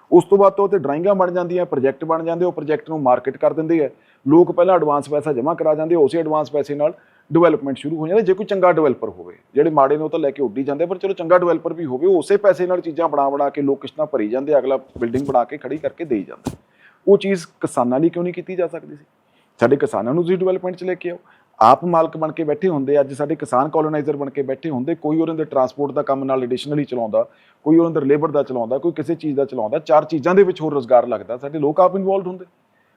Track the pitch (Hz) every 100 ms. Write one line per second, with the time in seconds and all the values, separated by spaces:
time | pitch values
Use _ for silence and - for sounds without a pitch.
0 | - 175 - 202 196 196 196 196 139 151
1 | 185 196 180 175 175 180 170 147 131 131
2 | 160 165 165 170 180 165 151 151 - 160
3 | 131 127 135 131 151 147 160 165 135 -
4 | _ _ 131 165 175 170 180 180 151 143
5 | 131 147 151 147 147 170 156 151 160 170
6 | 135 170 156 156 135 143 139 147 151 -
7 | _ _ - 160 170 156 139 131 147 160
8 | 160 208 185 190 208 196 180 165 147 120
9 | 110 90 87 - _ 123 165 151 135 151
10 | 156 165 143 135 123 110 139 143 170 185
11 | 196 190 165 180 175 160 165 165 151 127
12 | 180 180 143 202 202 175 180 180 165 147
13 | 165 143 139 143 143 147 139 139 139 -
14 | 151 127 107 127 143 143 131 131 - -
15 | 120 127 143 131 113 151 127 - 139 -
16 | 165 110 67 57 - - _ _ _ _
17 | - 196 196 190 160 - 160 - 123 127
18 | 170 170 180 170 170 180 165 160 156 147
19 | _ _ _ _ _ - 117 139 143 101
20 | 113 160 170 185 185 185 180 180 180 180
21 | 175 175 _ _ _ - 110 139 175 165
22 | 160 160 156 156 151 147 190 151 135 143
23 | 135 139 147 160 139 127 143 160 156 151
24 | 143 143 139 139 131 135 165 127 135 165
25 | 151 160 160 160 151 139 127 - 139 131
26 | 139 135 135 131 123 127 143 147 135 123
27 | 110 110 120 _ _ _ 151 165 165 156
28 | 135 147 160 143 131 127 113 135 175 160
29 | 139 165 156 135 135 131 107 151 151 156
30 | 151 160 160 190 185 180 156 143 117 123
31 | 120 107 98 123 143 156 147 151 180 190
32 | 190 196 180 185 185 _ _ _ _